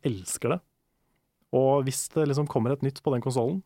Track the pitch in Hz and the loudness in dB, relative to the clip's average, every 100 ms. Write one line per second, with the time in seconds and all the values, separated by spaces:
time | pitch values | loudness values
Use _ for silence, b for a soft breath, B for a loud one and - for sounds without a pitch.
0 | 139 98 90 - 117 175 _ _ _ _ | -4 -4 -8 -4 -2 -2 _ _ _ _
1 | _ _ _ _ - 127 135 143 135 - | _ _ _ _ -2 2 4 4 0 -4
2 | - 165 147 139 147 127 117 139 135 135 | -4 0 2 2 0 0 0 0 -2 -2
3 | 151 123 135 123 120 190 | -2 0 0 0 0 -2